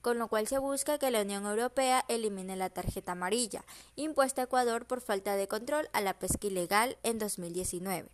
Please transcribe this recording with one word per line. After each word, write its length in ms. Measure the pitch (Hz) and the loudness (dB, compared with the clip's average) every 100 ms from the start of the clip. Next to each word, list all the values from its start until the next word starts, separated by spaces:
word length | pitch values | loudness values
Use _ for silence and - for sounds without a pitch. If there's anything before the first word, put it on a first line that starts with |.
con 180 | - 240 | 0 0
lo 80 | 226 | 2
cual 220 | 220 214 | 0 2
se 100 | 269 | 0
busca 400 | 269 277 - 294 | 0 0 0 2
que 140 | 269 | 2
la 100 | 233 | 2
Unión 240 | 202 202 202 | 2 -2 -2
Europea 580 | 214 247 262 262 254 - | 0 0 2 4 4 2
elimine 480 | 233 220 196 185 190 | 0 0 -4 -6 -4
la 140 | 185 | -4
tarjeta 420 | 185 180 - 185 | -2 -4 -4 -6
amarilla, 520 | 180 180 226 233 - - - - | -4 0 0 0 -4 -10 -18 -18
impuesta 480 | - 302 294 269 - | -6 -4 2 2 2
a 40 | 254 | 0
Ecuador 400 | 254 247 233 240 | 2 2 0 -2
por 140 | 247 | -6
falta 360 | - 202 202 202 | -2 -2 0 0
de 100 | 196 | 0
control 420 | 220 240 294 302 | -2 -2 -2 0
a 80 | - | 0
la 180 | 202 185 | 0 -2
pesca 300 | 185 - 208 | -2 0 0
ilegal 500 | 190 175 202 233 - | -2 2 4 2 0
en 160 | 214 226 | -2 -2
dos 180 | 214 - | -2 -4
mil 140 | 170 | -4
diecinueve. 560 | 175 185 175 185 180 - | -4 -4 -4 -4 -6 -6